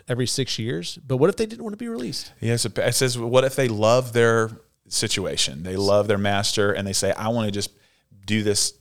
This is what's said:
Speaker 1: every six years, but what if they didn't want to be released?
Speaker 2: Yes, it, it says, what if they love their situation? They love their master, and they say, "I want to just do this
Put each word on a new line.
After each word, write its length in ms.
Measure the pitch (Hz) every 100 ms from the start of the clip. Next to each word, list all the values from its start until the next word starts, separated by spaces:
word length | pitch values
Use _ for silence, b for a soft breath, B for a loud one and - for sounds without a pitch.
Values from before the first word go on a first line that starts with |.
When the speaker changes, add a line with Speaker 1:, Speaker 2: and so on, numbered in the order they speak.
| -
Speaker 1:
every 200 | 120 127
six 300 | - 131 -
years, 380 | 110 156 175 - 131
but 120 | 131
what 120 | 160
if 80 | 196
they 80 | 220
didn't 180 | 226
want 100 | 226
to 40 | 208
be 100 | 240
released? 460 | 226 240 135 - -
Speaker 2:
Yes, 240 | 110 117 117
it, 120 | -
it 180 | 120 117
says, 220 | 135 120
what 260 | 117 127 131
if 100 | 135
they 120 | 131
love 460 | 107 107 123 123
their 380 | 117 117 113 113 113 _ _ -
situation? 760 | - 113 - 90 73 - 69
They 120 | 90 95
love 300 | 98 101 104
their 100 | 101
master, 540 | 101 101 101 - 101
and 120 | 101 98
they 40 |
say, 180 | 92 95
"I 160 | - 107
want 160 | 117 107
to 40 |
just 200 | 101 101 _ b b b 101 98
do 180 | 107
this 300 | 104 98 - -